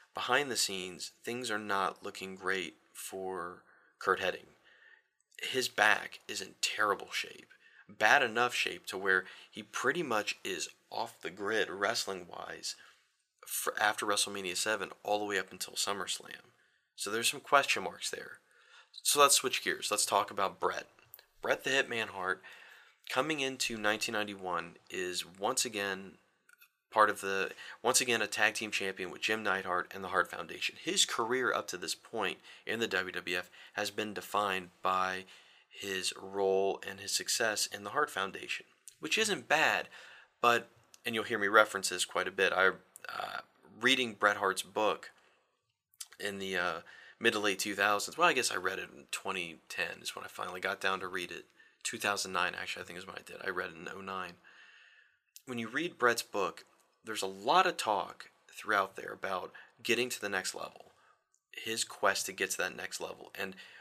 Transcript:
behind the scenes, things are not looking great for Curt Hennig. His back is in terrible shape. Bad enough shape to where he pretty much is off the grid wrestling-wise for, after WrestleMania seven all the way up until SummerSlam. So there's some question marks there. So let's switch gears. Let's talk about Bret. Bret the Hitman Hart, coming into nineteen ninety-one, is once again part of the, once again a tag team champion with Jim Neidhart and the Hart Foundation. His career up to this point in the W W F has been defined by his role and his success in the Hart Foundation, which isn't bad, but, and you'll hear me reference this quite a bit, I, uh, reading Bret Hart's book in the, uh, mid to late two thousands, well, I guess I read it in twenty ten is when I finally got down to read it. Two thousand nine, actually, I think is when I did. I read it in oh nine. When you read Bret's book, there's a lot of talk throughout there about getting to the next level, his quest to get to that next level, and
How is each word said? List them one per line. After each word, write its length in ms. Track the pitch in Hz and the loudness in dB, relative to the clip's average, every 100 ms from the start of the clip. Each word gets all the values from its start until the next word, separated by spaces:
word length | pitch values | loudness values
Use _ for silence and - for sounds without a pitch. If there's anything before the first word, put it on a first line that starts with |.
| - | -12
behind 380 | - 113 131 143 | -6 2 2 2
the 60 | 107 | 0
scenes, 560 | - 95 92 80 - - | 0 -2 -6 -8 -12 -10
things 280 | - 120 120 | -8 -6 -4
are 60 | 107 | -4
not 440 | 104 98 92 - | 0 0 0 -2
looking 320 | 101 - 95 | -10 -10 -10
great 400 | 92 92 95 85 - _ | -6 -2 0 -2 -8 _
for 680 | - - 95 95 92 87 90 - _ _ - | -14 -10 -8 -6 -6 -8 -12 -20 _ _ -2
Curt 200 | - 90 | 2 4
Hennig. 260 | 92 - - - _ - - - _ _ _ - | 2 -2 -8 -20 _ -20 -20 -20 _ _ _ -10
His 280 | - 131 113 | -4 -2 0
back 500 | - 107 98 - - - | 6 6 6 0 -12 -12
is 140 | 101 | -10
in 140 | 95 - | -10 -4
terrible 520 | - - 107 95 - | -2 2 2 2 -2
shape. 400 | - - - - - _ - - | -6 -6 -10 -20 -20 _ -20 -18
Bad 360 | 104 107 139 | 2 8 8
enough 300 | 120 113 123 | 6 4 2
shape 320 | - 95 90 - | 2 -2 -2 -6
to 120 | 95 | -2
where 260 | 98 92 92 - - | 4 4 2 -8 -16
he 140 | - | -14
pretty 400 | 107 - 123 165 | -10 -2 0 0
much 340 | 147 107 104 - | 0 0 0 -4
is 260 | 101 85 - - _ | -6 -6 -6 -10 _
off 320 | 107 117 - | -6 -6 -8
the 80 | - | -10
grid 400 | 90 101 110 87 | -6 -2 0 0
wrestling-wise 1040 | 95 101 117 - 92 90 98 - 85 - - - _ _ _ _ _ - | 0 0 0 -4 -6 -10 -12 -12 -10 -10 -10 -16 _ _ _ _ _ -8
for, 260 | - - - | -4 -4 0
after 240 | 107 107 | 2 2
WrestleMania 520 | 107 101 101 101 95 90 | 0 0 0 -4 -4 -2
seven 340 | 107 107 87 - | 0 -2 -4 -6
all 160 | 104 104 | -2 0
the 40 | |
way 140 | 104 98 | 2 0
up 140 | 92 | -2
until 220 | 92 - | -6 -8
SummerSlam. 760 | - 101 101 90 - - - - _ _ _ _ - | -2 -2 -2 -4 -8 -10 -18 -20 _ _ _ _ -8
So 120 | 101 | -4
there's 220 | 110 117 | 0 0
some 80 | 143 | -2
question 460 | - 143 139 107 | 4 4 4 0
marks 260 | 92 - - | -2 -6 -6
there. 280 | - - - _ _ - - - - | -6 -10 -16 _ _ -20 -20 -20 -4
So 180 | - 143 | 2 8
let's 160 | 139 - | 8 8
switch 260 | 127 - | 2 0
gears. 260 | 95 78 - | -2 -2 0
Let's 140 | 104 | 0
talk 280 | - 101 107 | 4 4 2
about 260 | 101 95 90 | 0 -2 0
Bret. 300 | 92 92 - _ _ - _ _ | -2 -2 -8 _ _ -20 _ _
Bret 220 | - 139 | -2 0
the 80 | 139 | 2
Hitman 380 | 135 131 117 104 | 2 2 -2 -4
Hart, 340 | 95 92 - - - - - - _ - | -4 -2 -4 -6 -20 -20 -20 -20 _ -2
coming 300 | 127 147 151 | 0 0 0
into 400 | 135 131 - 113 | -2 -2 -4 0
nineteen 360 | 104 110 117 | 0 0 0
ninety-one, 580 | 110 104 98 92 85 85 - - | -2 -2 -4 -2 -2 -4 -12 -10
is 340 | 95 90 87 85 92 | -4 -4 -4 -8 -4
once 260 | 104 131 | -2 0
again 500 | 123 107 101 95 98 - _ _ _ _ - _ _ | -2 -2 -2 -2 -8 -18 _ _ _ _ -20 _ _
part 180 | 110 104 | 6 6
of 120 | 101 | 4
the, 320 | 98 95 87 - - - | -2 0 -2 -6 -14 -2
once 160 | 113 127 | 2 4
again 200 | 123 113 | 4 2
a 60 | 104 | 0
tag 280 | - 107 | 2 2
team 180 | 107 107 | 2 -4
champion 400 | - 98 95 87 | -2 -4 -4 -8
with 100 | 69 | -4
Jim 220 | - 110 | -2 0
Neidhart 480 | 104 95 95 90 - | 0 -2 0 -2 -2
and 80 | 98 | -8
the 60 | 92 | -2
Hart 200 | 92 87 | 0 0
Foundation. 460 | 90 82 78 - - | -4 -10 -6 -6 -6
His 220 | 160 196 | -2 2
career 500 | - - 113 127 120 | 2 2 0 0 2
up 140 | - - | 0 -2
to 80 | 90 | -6
this 180 | 82 | -6
point 440 | - - 113 92 - - - - | -8 -8 -2 -2 -4 -10 -12 -6
in 140 | 113 | -2
the 80 | 110 | 0
W 240 | 92 92 | 0 0
W 260 | 87 87 90 | -4 -2 -2
F 100 | - - - | -4 -12 -8
has 180 | - 104 | -4 -2
been 200 | 110 107 | -2 -4
defined 580 | 92 - 101 101 92 90 - | -6 -2 0 2 0 -4 -4
by 420 | 92 92 92 95 95 - - - _ | 0 2 2 -2 -8 -18 -20 -20 _
his 440 | - 98 95 92 - | -10 -4 -2 -4 -6
role 600 | 95 98 95 95 98 - - | -6 2 4 4 4 0 -6
and 120 | 98 | -10
his 140 | 98 | -4
success 540 | - - - 113 104 - | -2 0 0 2 0 -2
in 180 | 101 | -4
the 60 | 101 | -4
Hart 200 | 131 147 | -2 0
Foundation, 560 | - 98 90 - - - _ - - | 0 -4 -4 -8 -8 -10 _ -20 -12
which 180 | 156 208 | -2 0
isn't 300 | 214 165 120 | 2 0 2
bad, 420 | 151 135 98 - - - - - _ | 4 6 4 0 -10 -20 -20 -20 _
but, 260 | 120 117 - _ _ - 120 | 6 6 2 _ _ -10 -2
and 80 | |
you'll 80 | 113 | -2
hear 160 | 104 110 | 0 0
me 80 | 101 | 6
reference 440 | 110 107 98 92 | 8 8 4 -2
this 140 | 90 | -2
quite 220 | - 90 92 | -2 0 0
a 60 | |
bit, 200 | 92 92 | 4 4
I, 180 | 90 95 90 - - - | 6 4 4 -6 -16 -10
uh, 300 | - - - - _ - 107 | -8 -6 -8 -12 _ -20 0
reading 340 | 123 131 120 101 | 2 4 2 2
Bret 200 | 104 101 | 2 4
Hart's 240 | 98 95 | 2 2
book 500 | - 110 107 78 - - _ _ _ _ _ _ _ - - - | -2 2 2 2 -4 -20 _ _ _ _ _ _ _ -18 -16 -8
in 220 | 101 98 | -6 -4
the, 160 | 95 92 | -4 0
uh, 240 | 90 82 - - - - | 0 -2 -8 -18 -20 0
mid 120 | 113 | 2
to 40 | 104 | 4
late 200 | 104 95 | 2 2
two 160 | 107 | 0
thousands, 420 | 98 101 101 92 147 | 2 2 2 -2 2
well, 120 | 175 | 2
I 40 | |
guess 180 | 131 - | 4 0
I 60 | 95 | 0
read 220 | 92 95 | -2 -4
it 100 | 90 69 | -6 -14
in 80 | 67 | -10
twenty 460 | - 98 95 85 76 - | -8 -4 -4 -6 -10 -10
ten 320 | - 82 - | -4 -4 -4
is 160 | - - | -10 -10
when 80 | |
I 40 | - | -10
finally 320 | - 95 92 | -8 -8 -4
got 200 | 95 98 | -4 0
down 200 | 98 95 | 0 0
to 60 | 92 | -2
read 240 | 92 85 | -6 -6
it. 140 | 82 - _ - _ | -10 -16 _ -20 _
Two 160 | - 113 | -8 -2
thousand 340 | 104 101 98 | 0 0 -2
nine, 220 | 92 90 90 | 0 0 -2
actually, 240 | 92 92 | -6 -8
I 40 | 90 | -10
think 120 | 87 | -10
is 80 | 92 | -12
when 100 | - | -12
I 60 | |
did. 120 | - - | -14 -8
I 60 | 95 | -6
read 180 | 90 92 | -4 -6
it 80 | 82 | -8
in 100 | 85 | -12
oh 60 | 98 | -10
nine. 320 | 95 95 90 87 - - - - - - _ _ _ - | -8 -8 -8 -12 -20 -20 -20 -20 -20 -20 _ _ _ -20
When 140 | - 120 | -10 -6
you 100 | 113 | -4
read 300 | 135 165 - | -4 -6 4
Bret's 240 | 123 117 | 4 4
book, 420 | - 104 87 - - _ _ _ | 0 0 0 -2 -14 _ _ _
there's 160 | 110 104 | -10 -6
a 60 | 98 | -6
lot 400 | 95 110 175 190 | -2 4 6 4
of 100 | - | 2
talk 540 | 113 98 85 - - _ - | 0 0 0 -8 -20 _ -20
throughout 460 | - 104 101 98 - | -8 2 2 2 -2
there 160 | - | -10
about 400 | - 98 92 92 - - _ | -6 -4 -4 -6 -12 -20 _
getting 260 | 113 113 123 | 0 2 0
to 120 | - | -4
the 100 | 104 | -4
next 240 | 95 92 | -2 -4
level, 380 | - 78 - - _ _ _ _ _ _ | -6 -10 -14 -20 _ _ _ _ _ _
his 320 | - 110 113 | -10 -6 -4
quest 400 | - - 101 95 | -4 0 2 2
to 80 | - | -2
get 200 | 95 95 | -2 -2
to 60 | - | 0
that 180 | 90 67 | -4 -4
next 260 | 95 - | -8 -6
level, 300 | 85 - - - | -8 -10 -12 -8
and 160 | 98 95 - - | -8 -8 -18 -20